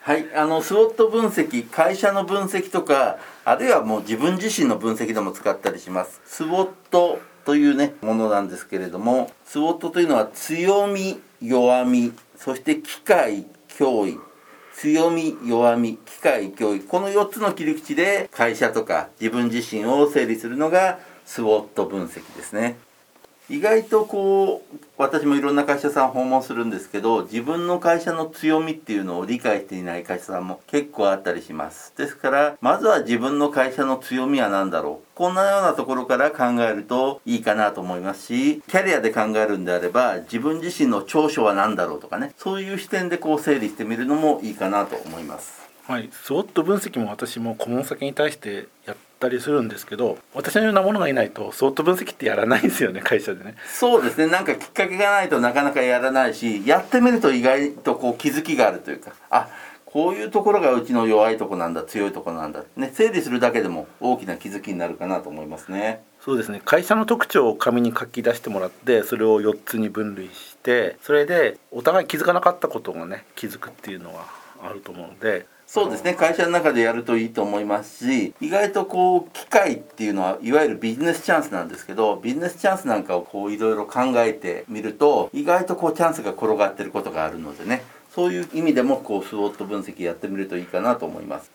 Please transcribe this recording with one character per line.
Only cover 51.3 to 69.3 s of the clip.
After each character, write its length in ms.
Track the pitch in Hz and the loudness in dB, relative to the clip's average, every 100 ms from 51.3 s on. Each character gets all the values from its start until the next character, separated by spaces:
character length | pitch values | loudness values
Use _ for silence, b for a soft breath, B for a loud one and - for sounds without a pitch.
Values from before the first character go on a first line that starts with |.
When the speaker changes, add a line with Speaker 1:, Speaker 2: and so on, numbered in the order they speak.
| - 101 | -2 -10
Speaker 2:
ス 120 | - | 0
ウ 40 | 135 | 0
ォ 40 | |
ッ 20 | 139 | 2
ト 80 | |
分 100 | 156 | 2
析 180 | 185 - | 0 -4
っ 40 | - | -4
て 100 | 120 | -2
や 100 | 104 | 0
ら 120 | 113 | 2
な 100 | - | 4
い 40 | |
ん 20 | |
で 60 | - | 2
す 120 | - | 2
よ 80 | 110 | -2
ね、 100 | 92 | 0
会 200 | - 107 | 0 0
社 140 | - 92 | 0 -8
で 80 | |
ね。 100 | 92 - - | -10 -16 -12
Speaker 1:
そ 280 | - 247 226 | 0 4 6
う 40 | |
で 60 | - | 4
す 80 | - | 0
ね、 80 | 160 | 2
な 160 | 180 | 2
ん 40 | 156 | 0
か 100 | 127 | -4
き 100 | - | -4
っ 40 | |
か 160 | - 190 | -2 -2
け 100 | 185 | 2
が 140 | 202 | 2
な 120 | 202 | 4
い 60 | 180 | 2
と 100 | 139 | 2
な 140 | 120 | 2
か 80 | 135 | 2
な 100 | 143 | 2
か 120 | 143 | 2
や 160 | 127 123 | 2 2
ら 120 | 131 | 2
な 160 | 135 123 | 2 2
い 60 | |
し、 320 | 110 117 104 104 | 0 -4 -2 4
や 140 | 170 | 2
っ 60 | - | 4
て 160 | 247 | 4
み 100 | 247 | 4
る 100 | 233 | 4
と 100 | 147 | 2
意 120 | 127 | 4
外 280 | 123 135 143 | 4 4 0
と 220 | - - 117 | -2 -4 -2
こ 160 | 123 | -2
う 60 | 117 | -2
気 120 | 147 | -2
づ 120 | 139 | -2
き 140 | 165 139 | -2 2
が 120 | 110 | 2
あ 40 | |
る 80 | 92 | 2
と 100 | - | -10
い 60 | 69 | -12
う 40 | |
か、 120 | - - - | -12 -20 -2
あ、 200 | - - B B B - | -2 -2 B B B -6
こ 240 | 143 170 | 0 0
う 40 | |
い 100 | 196 | -2
う 80 | 214 | -2
と 100 | 208 | 0
こ 120 | 202 | 2
ろ 60 | 202 | 4
が 140 | 156 | 4
う 100 | 123 | 2
ち 80 | 117 | 2
の 140 | 120 113 | 0 4
弱 260 | 107 110 | 6 4
い 60 | 110 | 2
と 80 | 98 | -4
こ 100 | 92 | -4
な 120 | 85 | -4
ん 80 | 82 | -4
だ、 80 | |
強 240 | - 107 101 | -6 -4 -4
い 40 | |
と 100 | 95 | -4
こ 120 | 87 | -8
な 140 | 82 76 | -8 -8
ん 40 | |
だ、 120 | - - - | -10 -14 -8
ね、 140 | 131 | -6
整 200 | - 220 | 2 2
理 100 | 185 | 2
す 80 | 151 | -2
る 100 | 123 | 0
だ 120 | 120 | 2
け 100 | 117 | 2
で 80 | 95 | -2
も 180 | 82 - - | -6 -10 -6
大 180 | 123 120 | -2 -2
き 80 | 98 | -4
な 120 | 85 | -10
気 120 | 101 | -8
づ 120 | 98 | -10
き 120 | 110 | -8
に 60 | 92 | -6
な 80 | 87 | -6
る 80 | 78 | -6
か 100 | 87 | -4
な 140 | 90 | -4
と 100 | - | -6
思 140 | 76 | -12
い 20 | 76 | -12
ま 140 | 76 | -14
す 120 | - | -10
ね。 300 | 95 107 110 - _ | -6 -4 -6 -14 _
Speaker 2:
そ 140 | - | -2
う 40 | 127 | -2
で 60 | 107 | -2
す 60 | |
ね、 120 | 101 - | -8 2
会 180 | 160 | 2
社 120 | 180 220 | 4 2
の 100 | 220 | 2
特 220 | 233 - | 0 2
徴 220 | 170 123 | 4 4
を 60 | 107 | 4
紙 280 | - 120 | 2 2
に 100 | 120 113 | 2 0
書 120 | 117 | -6
き 160 | - | -2
出 100 | 117 | 0
し 60 | 117 | 0
て 100 | 110 | -4
も 100 | 101 | -6
ら 80 | 92 | -6
っ 20 | |
て、 320 | - - 117 | -6 2 2
そ 120 | - 113 | 2 0
れ 80 | |
を 140 | 110 | 4